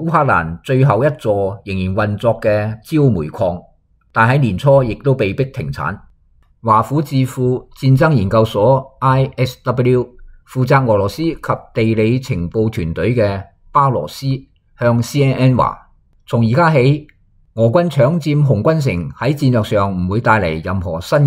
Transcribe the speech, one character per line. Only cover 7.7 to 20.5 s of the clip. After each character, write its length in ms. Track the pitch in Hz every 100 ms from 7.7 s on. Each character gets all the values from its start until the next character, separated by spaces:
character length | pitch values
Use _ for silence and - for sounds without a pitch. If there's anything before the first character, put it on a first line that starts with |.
| -
戰 160 | 131 131
爭 160 | 160
研 160 | 139 95
究 160 | 110
所 420 | 113 104 113 135 131 -
I 300 | 131 131 135 -
S 220 | 127 -
W 420 | - 127 127 127 120 - - - _
負 200 | 131 127
責 200 | 143 127
俄 100 | 104
羅 100 | 98
斯 140 | -
及 180 | 165 143 - 113 -
地 220 | - 113
理 260 | 110 110 127
情 300 | 131 87 87
報 180 | 113 110
團 240 | 104 82
隊 220 | 82 92
嘅 280 | 120 101 98 - _ -
巴 180 | 147 139
羅 180 | 107 131
斯 200 | - 135 135 - _ _ -
向 240 | 120 120
C 200 | 117 147
N 100 | 135
N 220 | 123 131 120
話， 220 | 58 - - _ _ _ -
從 160 | 117
而 60 | 113
家 200 | 127 165
起， 360 | 160 131 151 - _ _ _ _
俄 120 | - 113
軍 220 | 175 175
搶 240 | 139 127 170
佔 220 | 151 147
紅 180 | 143 101
軍 200 | 135 160
城 280 | 135 87 76
喺 240 | - 117
戰 160 | 147 135
略 120 | 120
上 280 | 104 107 101
唔 160 | 92 90
會 120 | 104
帶 200 | 113 110
嚟 240 | 87